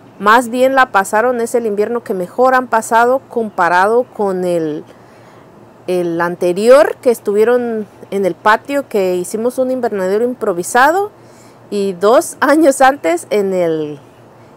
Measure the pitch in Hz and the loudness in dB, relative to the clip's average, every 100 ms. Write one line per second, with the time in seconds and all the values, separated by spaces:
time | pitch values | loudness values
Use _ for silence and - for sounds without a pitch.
0 | - - 202 233 240 247 254 269 254 202 | -20 -4 2 2 2 0 2 2 2 0
1 | 190 214 240 247 233 240 226 202 214 240 | 0 0 0 -2 -2 -2 -2 -2 -4 -4
2 | - 190 175 - 254 262 247 220 220 226 | -6 -6 -6 0 2 2 0 -2 0 2
3 | 240 262 - 240 220 - 170 180 196 233 | 2 0 -4 -8 -6 -2 0 2 2 0
4 | 254 - 202 185 180 175 160 151 - - | -2 -4 -4 -4 -2 -2 -4 -6 -12 -20
5 | - - - - - - - - - 180 | -20 -20 -20 -20 -20 -20 -20 -14 -6 -4
6 | 175 165 175 175 180 180 220 269 320 - | -2 -2 -4 -2 -2 0 4 6 4 0
7 | 262 233 - 202 220 247 240 220 202 - | -2 -2 0 0 2 0 -2 -6 -8 -14
8 | - 196 185 170 214 226 - 285 269 214 | -10 -4 -4 -2 0 0 0 -6 -4 -2
9 | 185 180 180 220 240 247 254 254 233 208 | -2 -2 -4 -4 -4 -2 -2 -2 -4 -4
10 | 185 208 240 247 214 175 175 240 277 359 | -2 -2 -2 -4 -4 -4 -2 2 2 2
11 | 415 - - - - - - 202 196 175 | -4 -8 -20 -20 -20 -20 -8 -4 -4 0
12 | 202 269 339 - 254 302 285 269 262 277 | 2 2 2 -2 0 2 2 4 2 2
13 | 320 339 - 214 196 185 170 160 151 143 | -2 -4 -2 -2 0 0 -2 -2 -6 -12
14 | - - - - - | -20 -20 -20 -20 -20